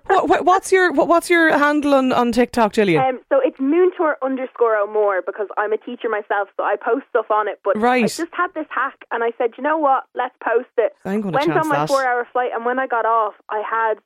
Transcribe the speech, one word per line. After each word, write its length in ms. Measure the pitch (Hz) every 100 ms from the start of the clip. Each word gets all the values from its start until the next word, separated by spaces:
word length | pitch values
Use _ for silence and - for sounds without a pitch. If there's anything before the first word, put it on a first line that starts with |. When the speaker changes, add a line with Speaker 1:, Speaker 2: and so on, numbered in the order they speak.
| -
Speaker 1:
What, 220 | 381 294
what, 160 | 359 285
what's 260 | 381 -
your, 180 | 381 359
what, 140 | 277 294
what's 200 | 339 -
your 300 | 339 320 294
handle 360 | 294 302 285
on, 180 | 277 262
on 200 | - 240
TikTok, 400 | 226 240 - 214
Gillian? 300 | - 202 156
Speaker 2:
Um, 180 | 262 508 -
so 80 | 277
it's 140 | 539 -
Moontour 560 | 269 330 359 359 339 -
underscore 540 | 262 262 254 - 233 214
O'Moore 420 | 208 214 208 190 180
because 220 | 190 202 -
I'm 160 | 208
a 20 | 214
teacher 320 | - 247 240
myself, 400 | 208 208 202 196 -
so 60 |
I 140 | 165 -
post 220 | - 277 -
stuff 160 | 240 -
on 180 | 214 208
it. 120 | -
But 120 | 202 214
Speaker 1:
Right. 260 | 240 254
Speaker 2:
I 20 | 214
just 260 | - 330
had 220 | - 359
this 120 | 330 302
hack 340 | - 262 - -
and 120 | 240
I 100 | 233 -
said, 140 | 247 -
"You 60 |
know 120 | 277 320
what? 280 | 285 262 -
Let's 220 | 247 247 -
post 260 | - 233 254 -
it." 160 | 226 -
Speaker 1:
I'm 160 | 180 202
gonna 140 | 202
Speaker 2:
Went 140 | 175 311
Speaker 1:
chance 120 | 339 311
Speaker 2:
on 20 |
my 80 | 285
Speaker 1:
that. 80 | 294
Speaker 2:
four-hour 380 | 269 254 247 240
flight, 200 | 247 247
and 100 | 233
when 140 | 233 254
I 80 | 262
got 180 | 240
off, 300 | 220 226 208 - -
I 120 | 214 208
had 300 | 226 226 214